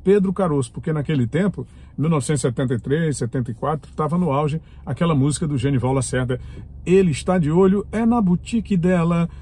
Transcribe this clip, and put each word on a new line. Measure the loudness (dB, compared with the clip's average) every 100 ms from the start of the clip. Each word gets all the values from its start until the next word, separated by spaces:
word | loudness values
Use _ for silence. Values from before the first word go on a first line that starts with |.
Pedro | 4 4 4
Caroço, | 0 0 0 -2
porque | -6 -4
naquele | -4 0 0 0
tempo, | 0 0 -2 -10 -14 -14 -4
mil | 0
novecentos | 0 0 0
e | 0
setenta | -2 -2
e | -2
três, | -2 0 0 -2
setenta | -4 -4 -6
e |
quatro, | -4 -4 -4 -8
tava | -6 -2 0
no | 0
auge | 0 0 -4 -10 -16
aquela | -8 -2 0
música | 2 2 0 -2
do | -2
Genival | 0 0 0
Lacerda, | 0 0 -2 -2 -4 -8 -16 -16 -8
"Ele | 2 4 4
está | 0 0 0
de | 2
olho, | 4 4 4 0
é | 0
na | 2 2
boutique | 2 0 0 -4 0 0
dela. | 2 2 2 0 -2 -6